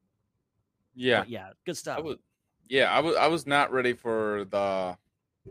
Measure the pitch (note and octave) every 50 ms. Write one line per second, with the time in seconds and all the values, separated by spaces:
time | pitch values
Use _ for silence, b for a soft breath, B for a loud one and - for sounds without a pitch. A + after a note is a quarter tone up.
0 | _ _ _ _ _ _ _ _ _ _ _ _ _ _ _ _ _ _ _ B2+
1 | B2+ B2+ A#2+ G#2 G2 A2 A#2 G2+ F#2+ F#2+ G2+ _ _ F3 E3+ - - D#3+ C3+ C#3+
2 | D#3+ D#3+ A#2+ - _ _ _ _ _ _ _ _ _ - B2 C3+ B2 F#2+ F#2+ B2+
3 | D3 E3 - D#2 A#2 D3+ E3 E3 C3+ C#3 C#3+ C#3+ C#3+ - B2 C3 B2 B2 A#2+ A#2
4 | - A#2+ A2+ A2 A2 G#2+ G#2 G#2 G2 F#2+ G#2 G2+ G2+ G2 F#2+ F#2+ F#2 F2+ F2+ -
5 | _ _ _ _ _ _ _ _ _ -